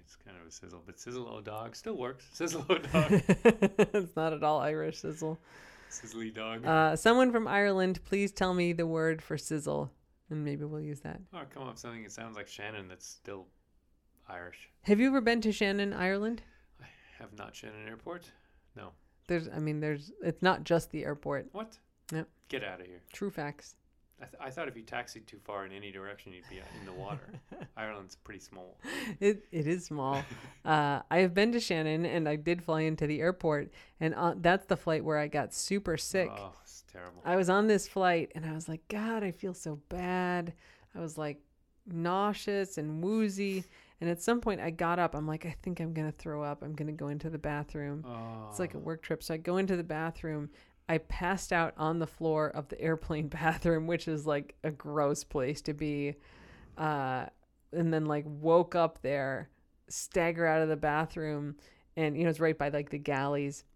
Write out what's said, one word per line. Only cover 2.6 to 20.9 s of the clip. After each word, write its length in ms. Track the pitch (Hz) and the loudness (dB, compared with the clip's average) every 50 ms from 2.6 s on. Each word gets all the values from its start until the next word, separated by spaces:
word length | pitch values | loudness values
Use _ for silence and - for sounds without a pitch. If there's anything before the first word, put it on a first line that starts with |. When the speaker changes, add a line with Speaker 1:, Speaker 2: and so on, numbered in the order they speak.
| 139 - | 2 4
Speaker 1:
O 80 | 185 | 4
Dog. 340 | - - - - 175 151 151 | 4 4 4 4 6 6 8
Speaker 2:
<laughs> 100 | 202 180 - - 180 - - 226 220 - 190 196 - - 202 202 - | 6 6 6 6 4 8 8 8 8 8 4 4 6 4 4 4 4
It's 220 | 208 180 170 - | 0 0 0 -2
not 180 | 160 160 160 151 | 0 0 0 2
at 100 | 147 151 | 2 4
all 160 | 151 151 139 | 4 4 4
Irish, 400 | 135 151 156 156 156 160 151 - | 4 2 0 0 -2 -4 -4 -6
Sizzle. 400 | - 160 151 160 156 156 160 - - - - - - - - - - - | -6 -8 -6 -4 -4 -4 -4 -6 -10 -18 -20 -20 -20 -20 -20 -20 -18 -16
Speaker 1:
Sizzly 420 | - - 117 110 113 113 113 110 107 | -14 -14 -14 -10 -8 -6 -6 -6 -6
dog. 320 | 110 110 110 113 113 127 | -6 -6 -6 -6 -2 2
Speaker 2:
Uh, 320 | 156 160 160 160 156 165 | 4 6 6 6 6 4
someone 340 | - - 220 240 254 262 247 | 6 6 8 8 8 8 6
from 160 | 233 226 220 | 6 2 2
Ireland, 520 | - 190 202 202 202 190 190 185 185 180 - - | 2 4 4 4 6 4 4 4 2 2 -2 -2
please 300 | - 196 196 202 196 - | -2 0 0 0 0 0
tell 200 | - 190 185 180 | 0 0 2 4
me 200 | 180 175 175 170 | 2 2 2 2
the 120 | 170 170 | 2 0
word 360 | 165 160 160 160 160 160 160 | 0 0 2 2 2 0 0
for 160 | - - 156 | -4 -6 -6
sizzle, 520 | 151 - - 156 147 147 147 147 147 147 139 - _ _ _ _ _ _ - | -6 -4 -4 -4 -2 -2 -2 -2 -2 -4 -4 -8 _ _ _ _ _ _ -8
and 140 | 156 151 147 | -6 -6 -4
maybe 220 | 143 143 147 147 | -4 -4 -6 -6
we'll 160 | 151 151 151 | -6 -6 -8
use 180 | 151 151 143 139 | -8 -8 -10 -10
that. 220 | 151 156 - - 185 - 190 | -10 -10 -12 -12 -14 -14 -14
Speaker 1:
Or 120 | 165 143 | -14 -14
come 180 | 143 - 139 131 | -14 -14 -12 -12
up 60 | 123 | -12
with 100 | 113 113 | -12 -12
something 240 | - 120 117 113 107 | -12 -12 -12 -12 -12
that 80 | 98 | -14
sounds 240 | - 113 113 113 107 | -12 -12 -12 -10 -10
like 100 | 104 101 - | -12 -12 -12
Shannon 400 | - - 104 107 107 104 95 90 | -12 -10 -8 -8 -8 -8 -10 -12
that's 180 | 92 - - | -14 -16 -16
still 400 | - - - - - 101 95 90 - _ _ _ _ _ _ _ _ _ _ _ _ _ _ _ | -18 -18 -16 -12 -12 -12 -12 -12 -16 _ _ _ _ _ _ _ _ _ _ _ _ _ _ _
Irish. 420 | - 92 87 87 87 - - - - _ _ | -16 -14 -12 -12 -14 -16 -18 -20 -20 _ _
Speaker 2:
Have 180 | - 202 208 208 | 4 4 6 6
you 80 | 254 | 6
ever 140 | 269 269 269 | 6 4 4
been 180 | 214 233 233 233 | 4 4 2 4
to 120 | 214 220 202 | 2 0 2
Shannon, 400 | - 214 196 196 202 202 202 196 | 2 0 0 2 0 0 -2 -2
Ireland? 480 | - 180 185 196 202 208 226 240 220 - - - _ _ _ _ - | 0 0 0 0 0 -2 -2 -4 -6 -10 -16 -20 _ _ _ _ -20
Speaker 1:
I 60 | 127 - - - - - - | -20 -20 -20 -20 -20 -20 -20
have 200 | - 113 107 107 | -20 -18 -16 -14
not. 180 | 104 104 107 - | -14 -14 -14 -14
Shannon 320 | - 110 110 107 107 107 | -14 -14 -14 -14 -12 -12
Airport? 420 | 107 113 110 - 165 175 175 170 - - _ _ _ _ _ _ _ _ | -12 -14 -12 -12 -12 -12 -12 -14 -18 -20 _ _ _ _ _ _ _ _
No. 140 | 104 98 90 - _ _ _ _ _ _ | -16 -16 -16 -18 _ _ _ _ _ _
Speaker 2:
There's, 200 | - 175 165 160 | -2 -2 -2 -2
I 120 | - - 156 | -4 -4 -2
mean, 200 | 156 151 151 151 | -2 -2 0 0
there's, 320 | 151 151 147 143 147 202 - 415 | 0 -2 -2 -2 -6 -12 -14 -4
it's 200 | - - - - | -2 -2 0 4
not 240 | 180 185 180 - 151 | 4 4 4 4 4
just 260 | - 170 165 165 - | 4 4 2 2 0